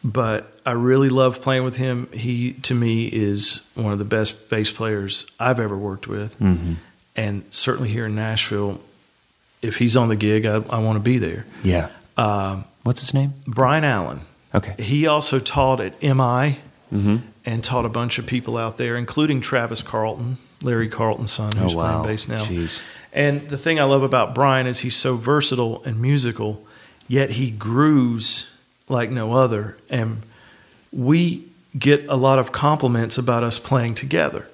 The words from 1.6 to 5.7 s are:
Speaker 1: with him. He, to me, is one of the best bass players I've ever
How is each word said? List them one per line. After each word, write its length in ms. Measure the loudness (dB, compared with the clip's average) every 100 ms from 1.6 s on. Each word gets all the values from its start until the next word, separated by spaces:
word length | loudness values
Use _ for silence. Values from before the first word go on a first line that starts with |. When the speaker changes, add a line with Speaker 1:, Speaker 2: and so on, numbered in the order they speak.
Speaker 1:
with 120 | -2 -2
him. 320 | -4 -4 -6
He, 420 | -6 -4 -2 -4 -2
to 100 | -2
me, 300 | 2 2 0 0
is 640 | -2 0 2 2 0 -4
one 180 | -4 -2
of 60 | -2
the 80 | 0
best 420 | 0 0 -4 -6
bass 240 | -2 -2
players 580 | -2 -4 -4 -2 -4 -4 -2
I've 220 | 0 0
ever 160 | 0